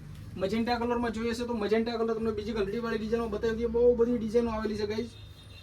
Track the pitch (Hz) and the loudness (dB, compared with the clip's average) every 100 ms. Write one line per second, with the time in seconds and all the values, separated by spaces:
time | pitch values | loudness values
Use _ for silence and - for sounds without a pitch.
0 | - - - - 190 226 233 240 240 240 | -12 -14 -12 -2 0 2 2 2 2 0
1 | 240 220 233 233 240 233 202 220 233 226 | 0 -2 -2 -2 -2 -2 2 2 2 0
2 | 226 220 226 208 214 220 196 233 226 226 | 0 0 0 -2 -2 -2 -2 -2 -2 -2
3 | 220 233 233 208 226 226 233 233 240 233 | 0 0 0 -2 -2 0 0 4 6 6
4 | 233 240 220 233 233 214 220 214 208 220 | 4 2 2 2 2 0 -2 -2 -2 -2
5 | 240 - - - - - | -6 -10 -18 -18 -18 -18